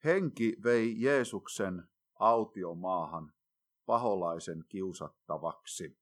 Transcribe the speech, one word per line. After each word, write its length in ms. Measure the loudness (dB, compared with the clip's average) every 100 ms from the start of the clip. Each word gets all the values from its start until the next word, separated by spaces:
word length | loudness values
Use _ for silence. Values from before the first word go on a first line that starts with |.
henki 540 | 4 2 2 0 0 2
vei 380 | 2 4 2 2
Jeesuksen 800 | 4 4 2 -4 -8 -4 -4 -4 -10 _ _ _
autiomaahan 1120 | 4 4 2 -4 -6 -4 -2 -2 -2 -6 -10 _ _ _ _ _ 0
paholaisen 800 | 2 2 2 0 -2 -6 -10 -8
kiusattavaksi. 1300 | -6 -6 -6 -12 _ _ -4 -4 -8 -14 -12 -12 _